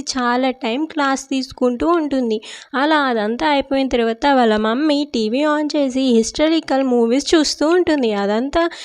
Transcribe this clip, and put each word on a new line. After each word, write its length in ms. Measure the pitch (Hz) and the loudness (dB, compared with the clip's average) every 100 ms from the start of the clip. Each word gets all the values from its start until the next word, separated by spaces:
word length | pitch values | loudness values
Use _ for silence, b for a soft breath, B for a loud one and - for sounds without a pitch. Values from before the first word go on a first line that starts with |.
| 294 | -6
చాలా 420 | 262 240 247 262 | -4 -2 0 -2
టైమ్ 340 | 254 226 247 311 | -2 -4 -4 -4
క్లాస్ 360 | 311 277 269 - | -2 -2 -2 -4
తీసుకుంటూ 580 | 269 262 - 247 240 302 | -6 -6 -2 -2 0 0
ఉంటుంది. 480 | 349 302 269 240 214 B B B | 0 0 -2 -2 -4 B B B
అలా 240 | 254 294 311 269 | -2 0 2 2
అదంతా 400 | 233 208 240 311 | 0 -2 -2 0
అయిపోయిన 400 | 285 269 269 269 | 0 0 -2 0
తర్వాత 380 | 247 226 226 285 | 0 0 0 2
వాళ్ళ 220 | 269 233 214 | 4 4 2
మమ్మీ 420 | 220 240 311 285 | 0 0 0 0
టీవీ 380 | 294 240 214 247 302 | -2 -2 -2 0 0
on 200 | 302 302 | 0 0
చేసి 360 | 302 269 254 262 | 0 0 0 2
హిస్టారికల్ 760 | 233 226 - 311 330 - 269 | 2 2 0 0 0 0 0
మూవీస్ 420 | 269 240 233 262 277 | 2 2 2 0 2
చూస్తూ 400 | 330 285 - 294 | 2 2 0 2
ఉంటుంది. 420 | 359 349 302 233 | 2 2 0 0
అదంతా 480 | 202 202 214 269 339 339 B | 0 0 0 0 0 -2 B